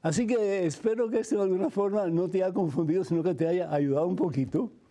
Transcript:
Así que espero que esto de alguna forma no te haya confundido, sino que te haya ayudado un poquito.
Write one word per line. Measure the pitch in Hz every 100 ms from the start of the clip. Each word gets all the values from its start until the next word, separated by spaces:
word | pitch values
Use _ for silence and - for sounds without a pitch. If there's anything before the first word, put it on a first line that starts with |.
Así | 160 156 233
que | 240 208 196 175
espero | 143 226 220 226
que | 233
esto | 226 208
de |
alguna | 196 185 277
forma | 202 202 208 185
no | 165 180
te | 185
haya | 185
confundido, | 185 175 135 165 175
sino | 185 170
que | 165
te | 165 165
haya | 180 165
ayudado | 151 143 135 170
un | 185
poquito. | 196 135 131 151 233 - _